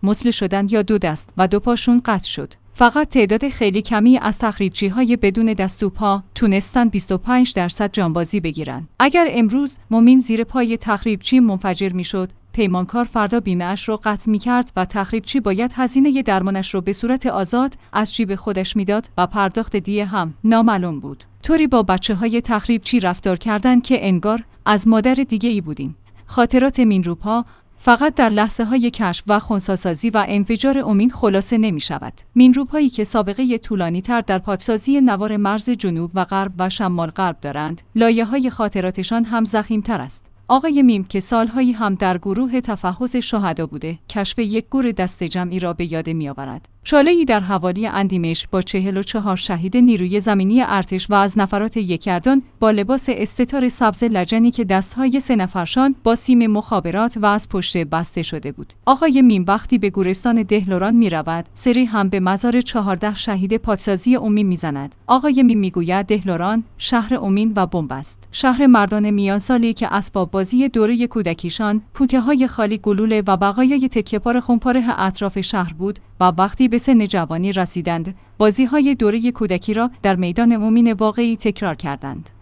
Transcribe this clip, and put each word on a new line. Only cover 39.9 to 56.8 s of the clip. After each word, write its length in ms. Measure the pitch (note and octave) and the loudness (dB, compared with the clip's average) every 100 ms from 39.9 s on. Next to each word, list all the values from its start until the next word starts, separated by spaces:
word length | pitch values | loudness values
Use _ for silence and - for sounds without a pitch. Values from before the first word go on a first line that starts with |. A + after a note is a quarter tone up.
| G#3+ | -6
است. 240 | C3 - _ - - | -6 -14 _ -20 0
آقای 360 | C4 D#4+ C#4+ | 0 2 4
میم 200 | C4 G#3+ | 4 4
که 160 | F#3+ G3 | -2 -6
سالهایی 520 | F#3+ A#3 A3+ A#3 B3+ | -2 0 0 0 0
هم 240 | A3 A3 F#3+ | 0 -2 0
در 220 | G3 F3+ | 0 -2
گروه 440 | G3+ G3 C4 B3+ | -2 -2 -2 -2
تفحص 540 | B3 G#3 F#3 F3+ B3 B3 | -4 -4 -4 -4 -4 -2
شهدا 500 | A#3 A3 G3 E3 D#3+ | -2 -2 -2 -2 -6
بوده، 340 | D3+ D#3 E3 _ | -6 -10 -10 _
کشف 300 | - G3 - | -6 -4 -2
یک 260 | A3 G#3+ A#3+ | -2 -2 -2
گور 220 | C4+ B3 | -2 -2
دست 320 | G3+ F3+ - | -2 -4 -4
جمعی 360 | E3+ F3+ F3+ F3+ | -6 -4 -4 -4
را 140 | F3 | -4
به 200 | E3 F3 | -4 -4
یاد 160 | D#3+ D#3+ | -4 -4
می‌آورد. 600 | D#3+ D3 C3+ C#3 D3 - _ | -4 -6 -8 -12 -12 -16 _
شاله‌ای 420 | - D4 C#4+ F4 C#4+ | 2 4 6 4 4
در 140 | A3 | 2
حوالی 480 | F#3 G3 F3+ F3+ A3 | 2 -2 0 -2 -4
اندیمش 600 | - G3 F#3 E3+ E3 - | -2 -2 0 -2 -4 -4
با 100 | F#3+ | -4
چهل 360 | F#3 G3 F#3+ F#3+ | -2 -2 -2 -2
و 60 | |
چهار 320 | G3 G#3+ G#3 F#3 | -4 -4 -2 -4
شهید 420 | - F3 F3+ A#3+ | -4 -4 -2 4
نیروی 420 | B3 A3 F3+ G3+ | 4 4 2 0
زمینی 420 | G#3 G3+ F#3+ A#3 | 0 2 4 2
ارتش 480 | B3+ G3 F#3 F#3 - | 2 0 -2 -4 0
و 40 | |
از 240 | G#3 G3 G3 | 2 2 2
نفرات 400 | F#3+ G3+ G#3+ A#3 | 0 0 -2 -4
یکگردان 640 | F#3+ E3 - F3+ B3 C4+ B3+ _ | -2 -4 -2 -2 2 2 0 _
با 120 | A3 | 2
لباس 340 | G#3+ G3+ C4 C4 | 2 0 -2 -2
استتار 600 | B3 G#3 - B3 C#4 B3+ | -4 -4 -2 -2 0 -2
سبز 340 | - A3+ G#3 | 0 0 2
لجنی 480 | A#3 G#3+ F3+ A3 A#3 | 0 0 0 2 2
که 120 | A#3+ | 2
دست‌های 560 | G#3 F#3+ G3 - C4 C4 | 0 0 0 -2 0 0
سه 160 | B3+ A#3+ | 0 0
نفرشان 600 | F#3 F#3+ E3+ - C4+ C4 | 0 -4 -4 2 2 2
با 120 | - A#3 | 2 0
سیم 320 | - B3 A#3 | 4 4 4
مخابرات 720 | G#3 A3 G#3 | 0 0 -2